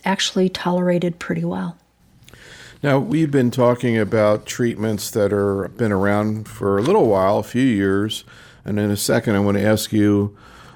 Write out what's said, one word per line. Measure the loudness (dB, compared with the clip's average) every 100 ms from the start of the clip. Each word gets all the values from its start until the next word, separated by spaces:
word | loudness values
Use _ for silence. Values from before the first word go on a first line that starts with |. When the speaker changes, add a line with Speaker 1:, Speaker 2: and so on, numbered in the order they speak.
Speaker 1:
actually | -4 -2 -2 0 0
tolerated | 0 -2 0 0 0 -2 -6
pretty | -8 -6
well. | -4 -6 -8 -10 _ _ _ _ -20 -20 -20 -20 -20 -6
Speaker 2:
Now, | 0 0
we've | 0 0 2
been | 2 2
talking | 4 2 2 0 0
about | 2 2 2 2 -2
treatments | -4 -2 -2 -2 -4 -4
that | 0 0
are | 2 0 -2 -4 -4
been | 0
around | 2 2 0 0 -4 -8
for | -6 -2 0
a |
little | 2 2 2
while, | 2 2 0
a |
few | -2 0
years, | 0 2 0 0 -2 -6 -12 -20 -20 -16
and | -6 -2
in | -2
a | -2
second | 0 0 0 0
I |
want | 2 2
to |
ask | 2 0 0
you | 0 2 2 0 -6 -20 -20 -20